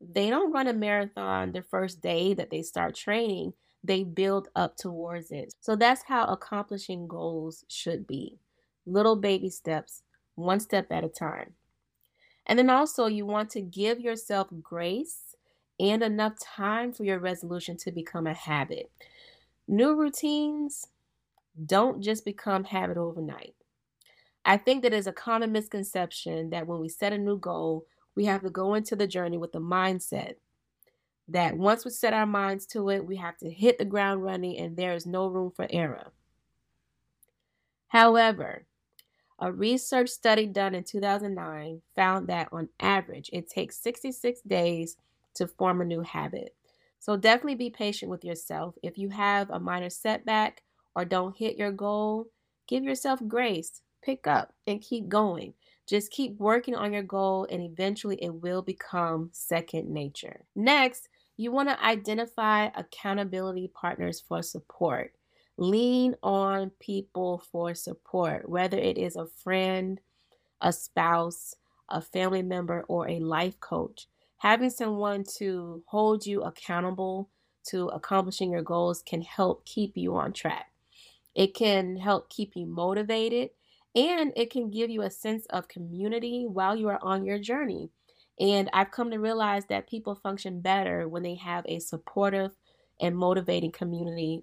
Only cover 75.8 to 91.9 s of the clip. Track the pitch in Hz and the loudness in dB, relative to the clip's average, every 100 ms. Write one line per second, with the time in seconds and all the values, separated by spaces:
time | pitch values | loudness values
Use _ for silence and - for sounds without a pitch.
75.8 | - 208 214 214 202 202 - - - 175 | -4 2 4 4 0 -2 -2 -6 -4 -2
76.8 | 180 185 190 190 196 _ _ _ - 185 | -2 -2 -4 -4 -8 _ _ _ -6 -4
77.8 | 175 156 - 196 185 - 185 175 160 175 | -2 -4 2 2 2 -2 -2 0 0 0
78.8 | 175 175 - 170 165 - 185 175 - - | 2 0 -4 -6 -6 2 2 2 -4 -4
79.8 | 202 - 180 175 - 196 - - - _ | -2 -2 -2 0 -2 -2 -4 -4 -8 _
80.8 | _ - - _ _ - 196 - 220 196 | _ -20 -20 _ _ 2 2 4 4 4
81.8 | 185 185 196 196 - - 202 180 165 170 | 2 -2 2 2 0 -8 -8 -6 -6 -2
82.8 | 180 196 214 226 226 240 262 - _ _ | 0 0 0 0 2 0 -2 -8 _ _
83.8 | _ 233 302 349 294 - 233 262 226 214 | _ 2 4 2 0 0 -2 -2 -4 -2
84.8 | 233 220 196 - 214 220 - 180 - - | -2 -2 -4 -4 -4 -4 -4 -6 -6 -12
85.8 | 170 175 208 233 240 240 240 190 190 220 | -10 -6 -2 -2 -4 -4 -4 0 0 2
86.8 | 214 196 185 190 196 208 208 262 269 - | 0 0 0 0 0 -4 -2 -2 -2 -4
87.8 | 165 - _ _ _ - 196 202 196 190 | -8 -14 _ _ _ 2 4 4 4 4
88.8 | 196 - 233 220 214 226 208 202 202 196 | 2 0 -2 0 0 2 2 0 0 -4
89.8 | - 226 214 202 196 196 190 175 185 196 | -4 -8 -6 -6 -6 -6 -6 -4 2 2
90.8 | 185 175 165 170 180 175 180 175 - 165 | 2 0 -2 -4 -6 -6 -6 -6 -4 -6
91.8 | - | -6